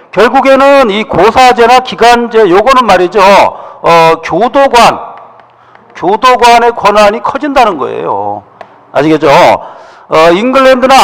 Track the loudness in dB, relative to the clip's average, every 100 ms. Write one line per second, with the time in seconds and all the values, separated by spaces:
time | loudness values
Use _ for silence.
0 | _ -2 0 0 0 2 2 2 0 -2
1 | -4 0 0 2 2 2 2 2 -2 -2
2 | 0 0 0 0 2 2 2 0 2 0
3 | 0 0 2 2 0 -4 -18 -8 0 2
4 | 2 0 -4 -4 -2 0 0 2 0 -2
5 | -10 -20 -20 -20 _ _ _ -20 _ -10
6 | -6 -2 0 0 2 2 0 -2 -2 0
7 | 0 -2 -6 -8 -4 -2 -2 -2 -8 -8
8 | -6 -6 -8 -10 -16 -20 -20 _ _ -4
9 | -2 0 2 2 2 0 -4 -20 -20 -20
10 | -6 0 0 0 -2 0 0 2 2 2